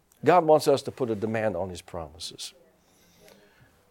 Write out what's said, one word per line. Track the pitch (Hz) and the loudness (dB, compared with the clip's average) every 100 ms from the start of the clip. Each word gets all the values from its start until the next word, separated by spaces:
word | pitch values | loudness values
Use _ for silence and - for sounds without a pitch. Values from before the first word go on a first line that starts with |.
| _ _ | _ _
God | 127 175 | 2 4
wants | 160 151 151 | 6 4 4
us | 135 | 0
to | - | 0
put | - 123 | -6 -4
a | |
demand | 107 107 113 110 87 | -4 -4 -2 -2 -4
on | 92 | -6
his | 87 | -10
promises. | - 87 78 80 - - - - _ _ _ _ _ _ - - _ _ _ _ _ | -14 -12 -12 -14 -16 -14 -16 -18 _ _ _ _ _ _ -20 -20 _ _ _ _ _